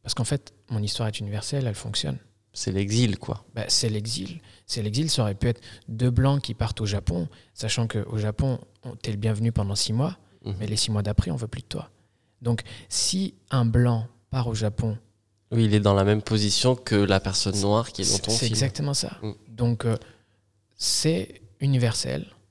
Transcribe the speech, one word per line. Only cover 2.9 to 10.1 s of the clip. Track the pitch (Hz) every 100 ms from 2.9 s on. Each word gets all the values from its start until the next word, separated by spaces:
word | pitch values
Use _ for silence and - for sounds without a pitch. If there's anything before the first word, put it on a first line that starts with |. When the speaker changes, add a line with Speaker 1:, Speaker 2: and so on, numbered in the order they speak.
| 110 120 95
Speaker 2:
quoi. | - - -
Speaker 1:
Bah, | 113 107
c'est | - 117
l'exil. | 107 110 139 190 170 - - -
C'est | 120
l'exil, | 107 110 156
ça | -
aurait | 107 98
pu | 123
être | 117 - - -
deux | 110 127
Blancs | 123 135 139
qui | -
partent | 107 113 -
au | 107
Japon, | 101 - 85 85 - _
sachant | - 107 - 113
qu'au | 107 98 110
Japon, | 107 107 135 123 - _
on, | 127 -
t'es | -
le | 104
bienvenu | 110 107 113
pendant | 113 98 104
six | -
mois, | 110 156